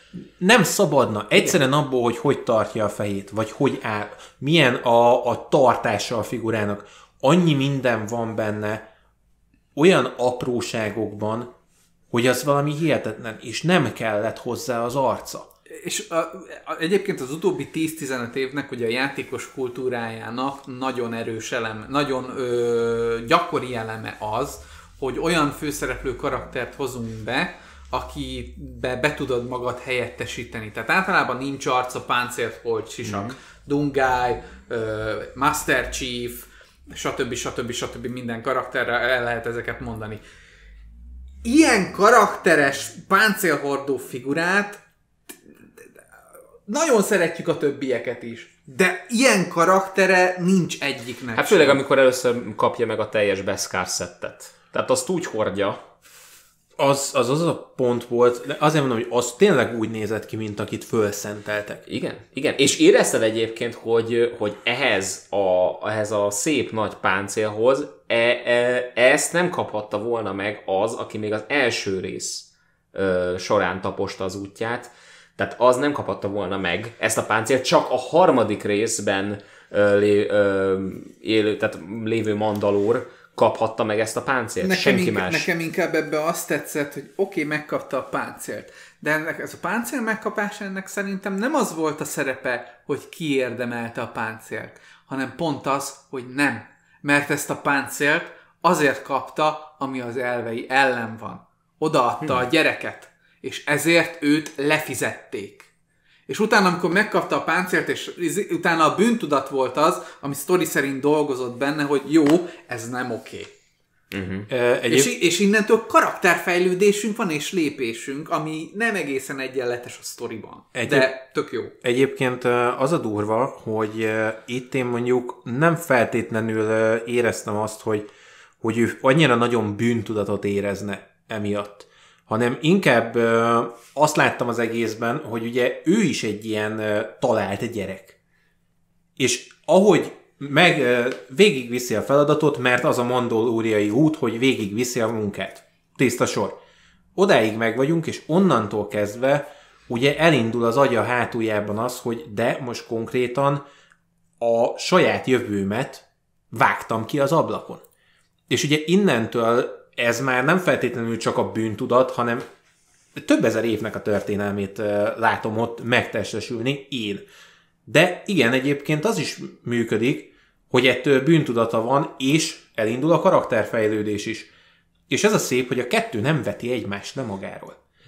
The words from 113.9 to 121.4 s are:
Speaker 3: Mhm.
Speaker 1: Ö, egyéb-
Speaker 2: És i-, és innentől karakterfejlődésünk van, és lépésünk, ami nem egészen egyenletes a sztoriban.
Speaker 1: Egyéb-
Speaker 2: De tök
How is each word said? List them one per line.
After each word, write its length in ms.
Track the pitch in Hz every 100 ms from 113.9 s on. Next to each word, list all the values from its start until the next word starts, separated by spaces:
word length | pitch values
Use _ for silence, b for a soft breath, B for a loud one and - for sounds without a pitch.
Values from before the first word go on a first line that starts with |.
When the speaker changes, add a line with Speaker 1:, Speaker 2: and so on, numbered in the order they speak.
| _ _
Speaker 3:
Mhm. 260 | 98 92 95 107
Speaker 1:
Ö, 240 | 127 120
egyéb- 200 | 135 120
Speaker 2:
És 120 | 131 240
i-, 200 | 233 175
és 140 | 170
innentől 460 | 196 214 208 226 -
karakterfejlődésünk 1300 | 320 - - 185 170 190 175 185 180 202 202 226 208
van, 120 | 190
és 220 | 151 -
lépésünk, 800 | 190 147 - 117 113 - 139 156
ami 400 | 156 156 156 165
nem 220 | 196 233 196
egészen 440 | 143 135 - 139
egyenletes 580 | 131 131 123 120 117 -
a 20 |
sztoriban. 640 | - - 160 113 - - _
Speaker 1:
Egyéb- 180 | 127 117 139
Speaker 2:
De 280 | 131 - -
tök 180 | 151